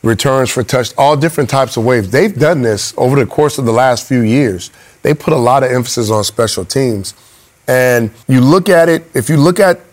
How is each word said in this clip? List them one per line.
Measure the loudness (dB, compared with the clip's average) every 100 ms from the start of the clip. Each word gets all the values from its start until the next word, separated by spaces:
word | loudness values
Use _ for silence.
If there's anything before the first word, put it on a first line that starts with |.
returns | -2 -2 0 0 0
for | -4
touch, | -2 -2 -2 0
all | 0 2
different | -2 -2 -2
types | -2 -2 -2
of | 0
ways. | 0 0
They've | 0 0 0
done | 0 0
this | -2 -2 -6 -2
over | 0 0
the | 0
course | 0 -2 0
of | 0
the |
last | 2 2 0 -2
few | -2
years. | 0 0 0 -4 -12 _ -20 _
They | -4
put | -2 -2
a | 0
lot | 2 2
of | 0
emphasis | -2 -4 -4 -2
on | -2
special | -2 -2 -4 -4 -6
teams. | -2 -2 -4 -8 -16 _ _ _ _ -2
And | 0 2 0 -2 -8 0
you | 2
look | 4 2 4
at | 2 4
it, | 0 -2
if | -6 -2
you | 2
look | 2 2
at | 0 0 _